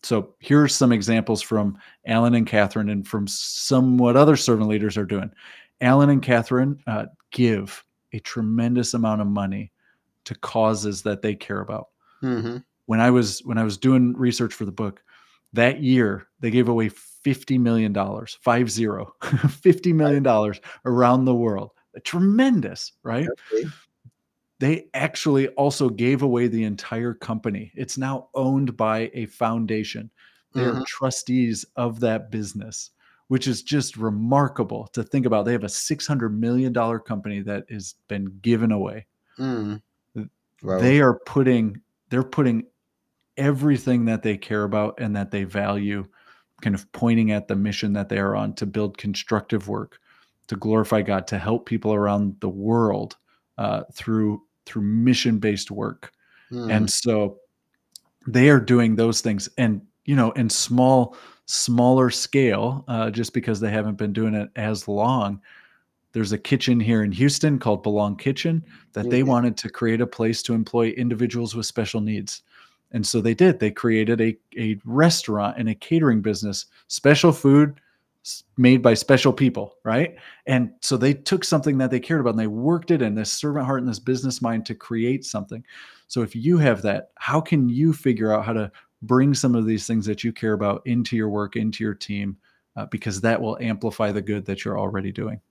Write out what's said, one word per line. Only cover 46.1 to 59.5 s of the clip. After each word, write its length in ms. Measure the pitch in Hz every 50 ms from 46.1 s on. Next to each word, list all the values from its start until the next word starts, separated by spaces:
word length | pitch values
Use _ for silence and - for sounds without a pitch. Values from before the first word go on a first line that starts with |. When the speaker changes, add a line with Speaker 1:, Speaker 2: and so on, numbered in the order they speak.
| _ _ _ _ _ _ _ _ _ _
Speaker 1:
kind 140 | - 110 98
of 160 | 98 - _
pointing 400 | - - 117 117 117 117 110 107
at 160 | 107 104 104
the 80 | - 101
mission 380 | 98 101 107 101 - - 104 101
that 160 | 101 98 98
they 100 | - 101
are 160 | 98 98 104
on 180 | 104 107 104 101
to 100 | - 110
build 320 | 98 92 110 104 101 -
constructive 720 | - - 101 95 - - - 113 104 - - 113 104 95
work, 320 | 101 104 107 110 - _ _ _ _ _ _ _ _ _ _ _
to 80 | - 113
glorify 440 | 95 - 107 110 110 104 - 117 107
God, 240 | 95 104 101 95 92
to 120 | - 107 98
help 260 | 87 110 113 120 -
people 280 | - 117 110 - 107 107
around 420 | 104 104 101 101 104 104 98 98 _
the 80 | - 101
world, 640 | 90 98 98 110 117 117 113 107 98 101 107 - - _ _ _ _ _ _ _ _
uh, 260 | - 110 107 107 104 - - -
through, 500 | - - 113 110 110 107 104 104 104 _ _ _ _ _
through 180 | - - 113 101
mission-based 880 | 101 107 113 117 127 123 - - 120 113 104 104 107 104 101 - -
work. 400 | 101 104 110 107 - _ - - _ _ _ _ _ _ _ _
Speaker 2:
Mm. 200 | 123 123 120 113
Speaker 1:
And 180 | 107 107 110 107
so 500 | - - - 120 113 107 104 98 101 - _ _ _ _ _ _ _ _ _ _ _ - _ _ _ _ _
they 220 | 127 110 123 127 147
are 100 | 147 131
doing 360 | 110 104 123 120 117 113 110
those 260 | 101 113 113 110 -
things 280 | - 117 104 98 98 -